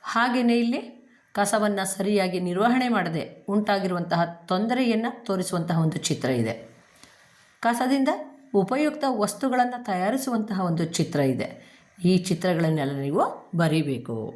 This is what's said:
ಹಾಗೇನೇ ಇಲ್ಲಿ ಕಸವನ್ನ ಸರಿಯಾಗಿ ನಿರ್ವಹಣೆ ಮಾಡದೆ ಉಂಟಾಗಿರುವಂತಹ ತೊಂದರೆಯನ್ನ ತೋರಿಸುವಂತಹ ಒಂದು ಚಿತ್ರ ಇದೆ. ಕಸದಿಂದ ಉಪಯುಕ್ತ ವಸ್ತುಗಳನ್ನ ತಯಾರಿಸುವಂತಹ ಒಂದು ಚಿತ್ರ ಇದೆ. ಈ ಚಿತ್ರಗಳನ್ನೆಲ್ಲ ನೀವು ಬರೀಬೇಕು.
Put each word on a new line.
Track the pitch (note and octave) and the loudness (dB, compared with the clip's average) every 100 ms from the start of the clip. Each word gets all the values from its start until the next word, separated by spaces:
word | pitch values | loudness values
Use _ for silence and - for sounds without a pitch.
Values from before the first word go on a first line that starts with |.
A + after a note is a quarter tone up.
ಹಾಗೇನೇ | - A3+ B3 B3 A#3 A#3 | -2 0 2 2 2 2
ಇಲ್ಲಿ | A#3 C#4 G4+ - - _ _ | 2 -2 -6 -20 -20 _ _
ಕಸವನ್ನ | - G3+ A3 G#3 G3 | -2 0 2 0 0
ಸರಿಯಾಗಿ | G3 - G3 G#3 F#3 F3 | -4 -2 0 2 2 0
ನಿರ್ವಹಣೆ | F3+ F3 A3+ B3+ B3 | -2 2 2 2 2
ಮಾಡದೆ | A3 E3+ E3 C3+ - - | 0 0 -4 -6 -10 -2
ಉಂಟಾಗಿರುವಂತಹ | G3+ G#3 G3 F#3+ F3 F3 E3+ E3+ - - | 0 2 0 0 -2 0 0 0 -4 -2
ತೊಂದರೆಯನ್ನ | F#3 A3+ B3 B3 A3 A#3 | -2 0 0 2 0 -2
ತೋರಿಸುವಂತಹ | - - F#3+ F3+ F3+ E3 E3 | -6 -4 -2 -2 -4 0 2
ಒಂದು | D#3+ - | 2 0
ಚಿತ್ರ | - D3+ C3 | -4 -2 0
ಇದೆ. | B2+ A2+ - - - _ _ - - _ _ _ _ | 0 0 -4 -12 -20 _ _ -20 -20 _ _ _ _
ಕಸದಿಂದ | A#3 A#3+ B3+ C#4 C4+ E4+ - - - | -2 0 2 2 2 0 -6 -18 -2
ಉಪಯುಕ್ತ | G3+ F#3+ C4 D4+ D4 C4 | 0 2 2 0 0 -2
ವಸ್ತುಗಳನ್ನ | A#3 G#3 - C4+ B3+ B3 A#3+ | 0 -2 -2 -2 2 0 -2
ತಯಾರಿಸುವಂತಹ | A#3+ F#3 F#3+ C4 C4 A3+ G#3+ F#3+ F#3 | -4 -2 0 -2 -2 -2 -2 -2 0
ಒಂದು | E3 E3 | 0 -2
ಚಿತ್ರ | E3 D#3+ D3 | 0 0 2
ಇದೆ. | C3+ A#2+ - - - - _ _ F3 | 2 0 -4 -10 -20 -20 _ _ 2
ಈ | F#3 | 2
ಚಿತ್ರಗಳನ್ನೆಲ್ಲ | F3 E3 F#3 E3+ E3 D#3 C#3 C#3+ | 2 -2 0 0 2 0 -2 -2
ನೀವು | C#3 F3 F#4+ - - E3 | -2 0 0 -4 -8 0
ಬರೀಬೇಕು. | E3 D#3+ C#3+ B2 - A2+ G#2+ | 2 2 0 -4 -4 -6 -8